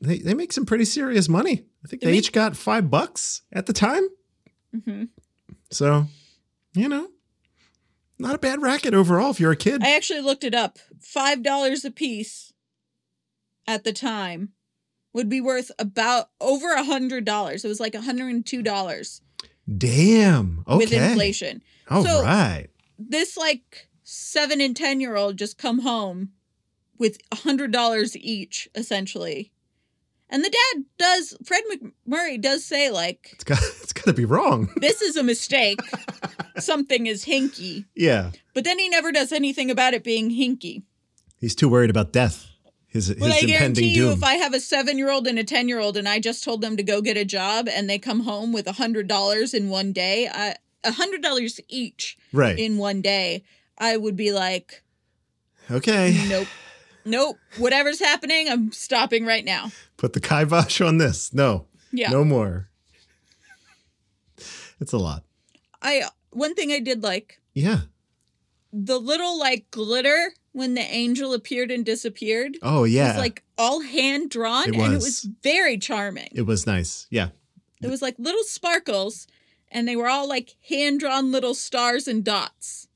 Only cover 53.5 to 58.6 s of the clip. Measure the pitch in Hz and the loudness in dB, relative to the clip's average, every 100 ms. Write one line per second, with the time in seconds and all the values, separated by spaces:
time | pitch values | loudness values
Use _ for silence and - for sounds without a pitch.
53.5 | _ _ - 226 226 214 196 208 196 185 | _ _ -4 -2 0 -2 -2 0 0 0
54.5 | 185 - - _ _ _ _ _ _ _ | -2 -6 -20 _ _ _ _ _ _ _
55.5 | _ - 127 170 214 180 175 202 190 190 | _ -6 -2 2 4 4 4 2 0 -4
56.5 | - - - _ _ 214 233 294 - _ | -10 -20 -20 _ _ -4 0 0 -4 _
57.5 | - 247 269 285 294 302 294 269 320 311 | -2 2 2 2 2 2 2 2 0 0
58.5 | 247 | 0